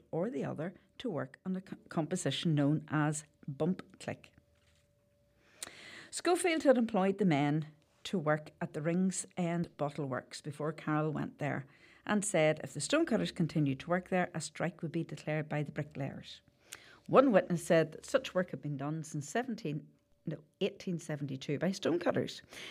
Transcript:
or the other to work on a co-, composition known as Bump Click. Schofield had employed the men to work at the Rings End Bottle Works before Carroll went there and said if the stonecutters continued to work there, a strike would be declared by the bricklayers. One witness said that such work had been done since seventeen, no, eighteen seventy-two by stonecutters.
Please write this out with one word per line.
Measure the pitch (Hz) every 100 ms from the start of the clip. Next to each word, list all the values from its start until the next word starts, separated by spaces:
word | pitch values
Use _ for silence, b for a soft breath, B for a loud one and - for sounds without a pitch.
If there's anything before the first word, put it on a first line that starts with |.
| -
or | 156 202
the | 277 160
other | 131 165 - B -
to | 254
work | 151 131 - 185
on | 185
a |
co-, | 190 - -
composition | - 151 185 143 135 175
known | 147 143 151 -
as | 151 151 151 - _ -
Bump | 135 160 185 - -
Click. | - 107 - - _ _ _ _ _ _ _ _ _ B B B B B B B B
Schofield | - 330 349 359 311
had | 285 254
employed | 226 190 190 196
the | 196
men | 143 147 156 151 - _ _
to | - 196
work | 151 151 151 -
at | 170
the | -
Rings | 151 170 190 - - -
End | 170 170 170 -
Bottle | 147 147 143
Works | 127 - -
before | 151 147 151
Carroll | 156 - 151 156
went | 143 143 -
there | 143 131 135 B B B -
and | 208
said | 196 175 156 156
if | - -
the |
stonecutters | - 294 330 214 170
continued | - 160 165 143 135
to | -
work | 180 185
there, | 185 175 165
a |
strike | - - 156 185
would | 165
be | 165
declared | 165 151 - 151 151
by | 147
the | 147
bricklayers. | - 147 - 139 - - - _ B B B B B B
One | 175 277
witness | 190 - 175 -
said | 165 156
that | - -
such | 175 - 185
work | 180
had | -
been | 147 143
done | 143 160
since | 156 156 143
seventeen, | 226 254 220 156 151 - _ _ _ -
no, | - - -
eighteen | 202 - - 170
seventy-two | - 147 143 135 - 143
by | 165
stonecutters. | 196 - 339 277 - - - - B B